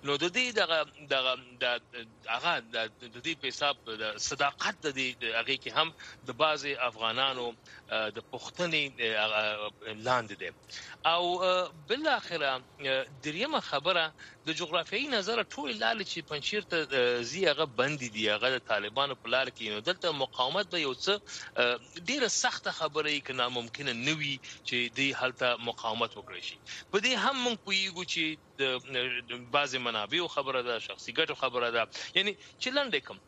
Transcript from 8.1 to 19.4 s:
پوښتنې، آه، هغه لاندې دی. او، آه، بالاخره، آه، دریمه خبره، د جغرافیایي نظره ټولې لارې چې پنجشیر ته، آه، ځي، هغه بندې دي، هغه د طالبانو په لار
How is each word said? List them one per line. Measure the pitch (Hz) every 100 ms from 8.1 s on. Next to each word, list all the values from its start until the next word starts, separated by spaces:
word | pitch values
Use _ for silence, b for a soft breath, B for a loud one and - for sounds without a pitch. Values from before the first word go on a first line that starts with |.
| 110 -
پوښتنې، | 123 - - 175 160 143 123
آه، | 113 110 107
هغه | 107 107 107 107 - 110 107 113
لاندې | 127 110 101
دی. | 90 - - B B B 151
او، | 170 175 180
آه، | 185 185 175 160 143
بالاخره، | 247 311 247 - 170 143
آه، | 131 127 - 139 131 131 139
دریمه | 151 156 269 294
خبره، | - 143 151 180 160 - B B -
د |
جغرافیایي | 156 170 170 160 202 294
نظره | 233 185 233
ټولې | 196 - 285 220
لارې | 220 226
چې | 190 - 156
پنجشیر | 151 139 208
ته، | 190 165
آه، | 147 135 123 123
ځي، | 117 160 180
هغه | 143 156
بندې | 117 131 151 123
دي، | 107 107
هغه | 104 120
د | 131 -
طالبانو | 107 104 113 139 131
په | 113
لار | 123